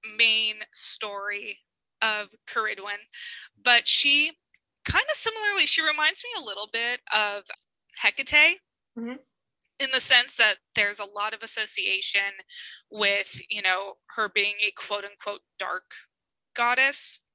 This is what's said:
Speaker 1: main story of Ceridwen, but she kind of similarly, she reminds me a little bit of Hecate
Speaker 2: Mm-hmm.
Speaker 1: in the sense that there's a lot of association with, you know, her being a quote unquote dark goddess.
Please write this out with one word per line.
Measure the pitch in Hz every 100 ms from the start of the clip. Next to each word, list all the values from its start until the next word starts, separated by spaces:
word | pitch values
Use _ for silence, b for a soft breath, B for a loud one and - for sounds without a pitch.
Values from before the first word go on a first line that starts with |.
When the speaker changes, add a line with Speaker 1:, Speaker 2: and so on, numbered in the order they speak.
| 220 214
Speaker 1:
main | 226 220 220 214 214
story | - - - 214 202 202 202 214 202 _ _ _ _
of | 220 214 202 _ -
Ceridwen, | 240 214 202 196 208 220 B B B B _
but | - 240 -
she | - 285 285 302 320 _ _ _ _
kind | - 359 539
of | 587
similarly, | 453 440 415 403 302
she | -
reminds | 311 302 302 381
me | 480 453
a | 247
little | 196 208
bit | 226 233 247 -
of | 214 208 202 196 - _ _ _ -
Hecate | 214 - 269 294 311 370 _ _ _ 233
Speaker 2:
Mm-hmm. | 233 254 _ _ _ _ _ _
Speaker 1:
in | 269
the | 262
sense | - 254 254 -
that | 220 196 _ -
there's | 208 208
a |
lot | 202 208 208
of | 214
association | 220 - 214 - 208 190 196 202 202 196 - B B B _
with, | 214 202 202 202 - -
you | 208
know, | 196 185 196 180 _ -
her | 208
being | 214 202 208 208
a |
quote | - - 208
unquote | 202 202 - 202 _ _
dark | 190 180 _ - - _ _ _ _
goddess. | - 240 247 269 285 - - _